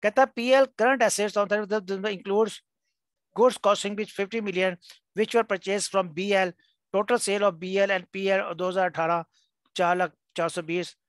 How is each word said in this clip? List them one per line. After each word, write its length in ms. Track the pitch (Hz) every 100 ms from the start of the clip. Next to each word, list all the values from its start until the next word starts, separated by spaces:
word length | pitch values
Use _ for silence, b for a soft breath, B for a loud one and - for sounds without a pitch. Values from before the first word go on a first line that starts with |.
कहता 180 | 208 214
है, 60 | 262
"पीएल 380 | - 240 262 262 -
current 260 | 226 269
assets 320 | 220 - 208 208
on 120 | 202
thirty-first 360 | 208 208 214 185
December 240 | 196 202
includes 420 | 190 196 202 220 - _ _ _ _ _ _ _ -
goods 220 | 247 214 208
costing 320 | 202 202 208
which 160 | 208
fifty 260 | - 196 233
million 360 | 208 180 185 180 B B _ -
which 180 | 220 233
were 80 | 220
purchased 460 | 196 - 202 -
from 180 | 196 185 151
B 100 | 196 196
L, 160 | 185 170 _ _ _
total 260 | 196 208 247
sale 260 | - 202 202
of 120 | 170
B 100 | 185 196
L 140 | 196 196
and 120 | 175 190
P 80 | 190
L 120 | 196 196 165
दो 140 | 180
हज़ार 200 | 185 180
अठारह, 340 | 165 165 170 165 _ _ _ _ -
चार 200 | 175 180
लाख 180 | 175 _ _ -
चार 120 | 165
सौ 120 | 165
बीस 320 | 160 175 170 -